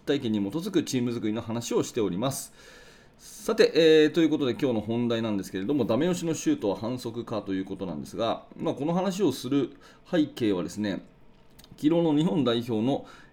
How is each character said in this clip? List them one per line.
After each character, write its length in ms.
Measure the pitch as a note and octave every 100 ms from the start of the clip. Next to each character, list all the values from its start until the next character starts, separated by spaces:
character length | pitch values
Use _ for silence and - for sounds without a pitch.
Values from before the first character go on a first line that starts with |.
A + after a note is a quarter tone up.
| -
体 160 | C#3
験 100 | A#2+
に 80 | G#2+
基 160 | G2 D#3+
づ 160 | G3+
く 120 | D3
チ 160 | - B2+
ー 40 |
ム 100 | A#2+
作 140 | A#2 G#2+
り 60 |
の 80 | A2
話 320 | A2+ A#2 A#2
を 100 | A3+
し 80 | -
て 80 | A#2+
お 80 | G2
り 100 | F2
ま 140 | C3+
す。 220 | - - - - - - - - _
さ 360 | - - -
て、 200 | A3 - D#3
え 40 | D#3+ D#3 D3+
ー、 60 |
と 80 | E3
い 60 | D#3+
う 20 |
こ 80 | D3
と 80 | C3
で 80 |
今 180 | G#2+ C3+
日 40 | A2+
の 40 |
本 300 | A2 A#2 A#2+
題 120 | A2+
な 80 | A2+
ん 60 | G2+
で 80 |
す 80 | F#2
け 60 | F#2+
れ 80 | G2+
ど 80 |
も、 100 | D3
ダ 140 | G2+ A2+
メ 100 | F3
押 100 | F3+
し 80 | E3
の 80 |
シ 180 | D#3 D#3+
ュ 20 |
ー 40 | D3
ト 120 | G2+
は 80 | F2+
反 200 | A2 B2+
則 260 | A#2+ A#2 A2
か 160 | G#2+
と 120 | G2
い 60 | F#2+
う 60 | F#2
こ 100 | F#2+
と 100 | F#2
な 100 | D2+
ん 40 |
で 80 | C2+
す 80 | F2+
が、 300 | A2+ - - -
ま 140 | B2
あ、 20 | B2
こ 100 | D3+
の 80 |
話 300 | F3 F#3+ F3+
を 100 | E3+
す 160 | - B2+
る 220 | C#3+ B2 - - - -
背 140 | - D3
景 260 | - A2
は 100 | F2+
で 60 | E2
す 80 | G2+
ね、 260 | G#2 - - - - - - - -
昨 100 | -
日 80 | D3
の 260 | E3+ E3 D3
日 80 |
本 220 | F3+ F#3+ A#2+
代 120 | A#2
表 240 | A#2+ G#2+
の、 240 | B2 - - - -